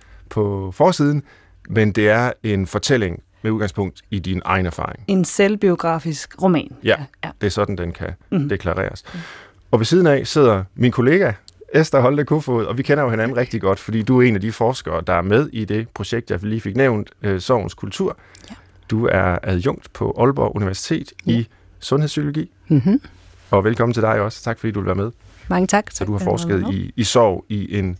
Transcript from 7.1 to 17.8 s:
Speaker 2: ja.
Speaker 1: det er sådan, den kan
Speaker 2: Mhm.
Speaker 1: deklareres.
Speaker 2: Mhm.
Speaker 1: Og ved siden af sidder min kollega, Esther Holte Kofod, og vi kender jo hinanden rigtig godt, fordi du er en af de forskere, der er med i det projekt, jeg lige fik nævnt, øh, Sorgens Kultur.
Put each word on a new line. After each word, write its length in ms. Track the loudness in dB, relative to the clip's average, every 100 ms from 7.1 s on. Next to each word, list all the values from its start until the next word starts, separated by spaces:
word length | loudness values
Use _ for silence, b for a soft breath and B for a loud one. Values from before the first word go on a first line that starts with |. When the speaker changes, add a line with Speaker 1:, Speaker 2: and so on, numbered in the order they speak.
| _
Speaker 2:
ja. 60 | -16 -4
Speaker 1:
det 60 | -2
er 40 |
sådan, 280 | 0 -2 -2
den 140 | -6
kan 180 | -8 -10 -12 -6
Speaker 2:
Mhm. 180 | -2 -2
Speaker 1:
deklareres. 560 | -2 -4 -4 -4 -8 -14
Speaker 2:
Mhm. 100 | -16 -16 B B B _
Speaker 1:
Og 100 | 0
ved 60 | 4
siden 200 | 4 6
af 200 | 4 2
sidder 380 | 4 6 4 0
min 180 | 0 2
kollega, 400 | 4 4 4 2 -2 _ -20 -2
Esther 260 | 0 2 4
Holte 240 | 4 2
Kofod, 400 | 0 0 0 -2
og 140 | 0 -2
vi 40 |
kender 220 | 0 2
jo 60 | 2
hinanden 260 | 0 -2 -2
rigtig 240 | -2 -2
godt, 180 | 0 -2
fordi 240 | -2 -2
du 180 | 2 4
er 40 | 4
en 60 |
af 60 | 4
de 120 | -2
forskere, 500 | -2 -2 -2 -4 -4 0
der 60 |
er 100 | 0
med 260 | 4 2 2
i 120 | -4
det 240 | -4 -4 -6
projekt, 420 | -8 -6 -6 -4
jeg 80 | -6
lige 180 | -4 -6
fik 160 | -4 2
nævnt, 340 | 2 2 -4 _
øh, 180 | -4 -2
Sorgens 340 | 0 0 0
Kultur. 420 | -8